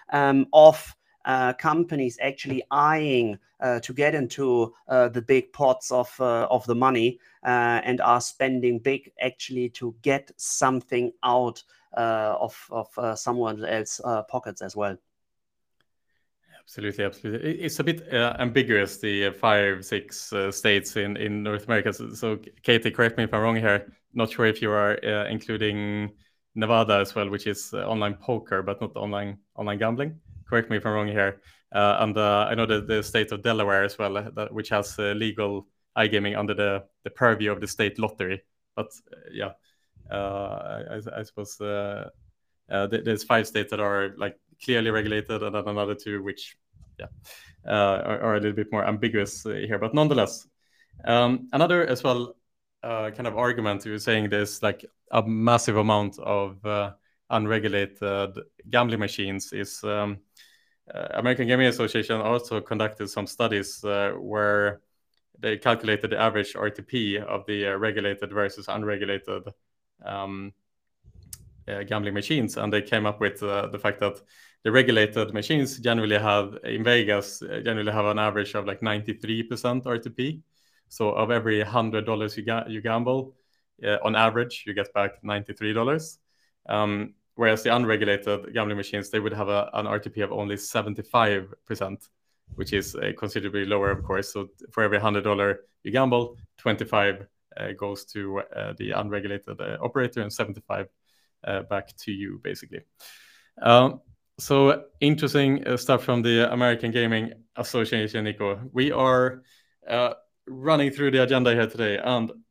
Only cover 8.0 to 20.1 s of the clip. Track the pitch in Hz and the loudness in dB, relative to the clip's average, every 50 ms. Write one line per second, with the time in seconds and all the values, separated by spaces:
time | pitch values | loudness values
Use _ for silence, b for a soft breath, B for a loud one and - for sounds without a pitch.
8 | - - 120 120 117 - - _ 135 131 131 127 123 123 120 113 113 135 139 131 | 4 4 4 4 2 -2 -2 _ 0 0 0 2 2 0 0 2 0 0 -2 -2
9 | - - _ - 127 131 - _ - - 135 127 123 120 120 - 127 120 113 113 | -4 -12 _ -6 -6 -6 -4 _ -12 -8 -4 -4 -4 -4 -6 -8 -8 -8 -10 -4
10 | _ 143 139 139 139 - - _ - - - - 143 131 131 127 - _ 135 123 | _ 0 0 0 -2 -8 -16 _ -8 -6 -4 0 0 2 0 0 -4 _ -2 -2
11 | 123 120 - _ - 127 123 127 123 120 117 - - b b b b b - - | -2 -2 -4 _ 0 2 2 2 2 0 -4 -8 -18 b b b b b -4 -2
12 | 120 117 113 110 107 107 101 - 110 113 - - - - - 117 113 - - - | 0 0 0 0 0 0 -2 -2 -4 -6 -8 -14 -18 -8 -8 -8 -8 -6 -6 -4
13 | 120 113 110 104 - 131 120 123 120 110 110 107 107 80 110 110 107 - - - | -4 -4 -4 -4 -4 -2 0 0 0 -2 -2 -4 -4 -4 -4 -4 -4 -6 -8 -8
14 | 104 123 117 110 107 - - 127 - 110 98 - 98 95 - 104 104 101 95 90 | -4 -4 -2 -4 -4 -4 -8 -8 -6 -8 -12 -12 -12 -12 -6 -6 -4 -4 -6 -8
15 | _ _ _ _ _ _ _ _ _ _ _ _ _ _ _ _ _ _ _ _ | _ _ _ _ _ _ _ _ _ _ _ _ _ _ _ _ _ _ _ _
16 | _ _ _ _ _ _ _ _ b b b b b _ - - 104 104 98 - | _ _ _ _ _ _ _ _ b b b b b _ -14 -8 -8 -8 -4 -4
17 | 101 98 101 - - 110 104 120 143 156 160 - 175 160 160 - 147 165 165 165 | -4 -4 -4 -6 -8 -8 -8 -6 -4 -6 -6 -4 -6 -6 -4 -2 -2 -2 -2 -4
18 | - - - 120 117 120 - - 127 123 110 139 139 - 113 101 101 95 - - | -6 -2 0 2 2 2 0 0 -4 2 2 2 2 4 4 4 2 2 -2 -6
19 | - 107 101 98 101 98 95 - - 113 107 104 101 101 98 92 95 - - 101 | -4 -2 0 0 0 -2 -2 0 2 4 6 6 4 2 0 -2 -4 -4 -4 -6
20 | - - | -6 -8